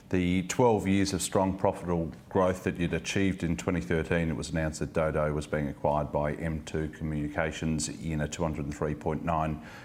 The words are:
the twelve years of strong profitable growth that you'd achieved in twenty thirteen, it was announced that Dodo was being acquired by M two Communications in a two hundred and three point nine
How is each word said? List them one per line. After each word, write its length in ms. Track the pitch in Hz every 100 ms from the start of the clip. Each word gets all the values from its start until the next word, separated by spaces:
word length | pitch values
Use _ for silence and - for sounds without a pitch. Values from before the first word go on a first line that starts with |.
| -
the 320 | 92 87 92 90
twelve 400 | - 120 107 95
years 240 | 98 98
of 100 | 90
strong 340 | - 101 95 92
profitable 540 | 101 92 85 87 78 - -
growth 360 | 98 92 92
that 140 | 92 85
you'd 160 | 85
achieved 500 | 82 - 101 98 90
in 120 | 82 85
twenty 240 | - 90
thirteen, 480 | 87 82 80 85 82
it 80 | 78
was 140 | 76
announced 300 | 80 78 -
that 120 | 76
Dodo 400 | 85 78 78 76
was 140 | 76 76
being 220 | 78 71
acquired 420 | - 76 73 71
by 220 | 73 73
M 300 | 69 82 78
two 240 | - 80 78
Communications 1000 | - 78 76 73 82 80 76 80 76 76
in 320 | 73 80 78
a 60 | 73
two 160 | -
hundred 220 | 82 73
and 100 | 71
three 200 | 73 78 76
point 280 | 82 76
nine 360 | 85 80 78 76 - -